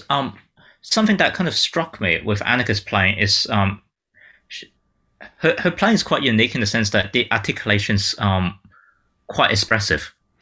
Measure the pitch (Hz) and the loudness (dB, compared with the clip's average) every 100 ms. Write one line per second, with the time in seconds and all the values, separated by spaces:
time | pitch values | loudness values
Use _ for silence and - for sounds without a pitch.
0 | - 143 131 101 - _ _ _ - - | -4 -2 -4 -8 -20 _ _ _ -4 2
1 | 214 196 160 - 170 - - - 165 - | 2 4 2 0 -2 -2 -2 -2 -4 -4
2 | 95 82 - 101 - 123 120 101 - 104 | 0 0 0 -2 0 0 0 -2 -2 0
3 | 95 98 101 - - 110 98 101 _ _ | 2 2 0 0 0 0 0 -2 _ _
4 | _ _ - _ - - - _ _ _ | _ _ -20 _ -18 -18 -18 _ _ _
5 | _ _ - - 165 - 180 170 202 220 | _ _ -20 -4 -2 0 0 0 2 2
6 | - 147 135 110 117 131 104 120 107 104 | 2 -2 2 2 2 0 -2 0 0 0
7 | 98 123 117 113 - - - 104 104 104 | 0 0 0 -2 -2 -4 0 0 2 0
8 | 95 - 101 95 90 - - _ _ _ | 0 -2 0 2 0 -4 -16 _ _ _
9 | _ _ - - 139 - - 110 104 78 | _ _ -8 0 0 0 0 0 0 -2
10 | - - _ _ | -4 -18 _ _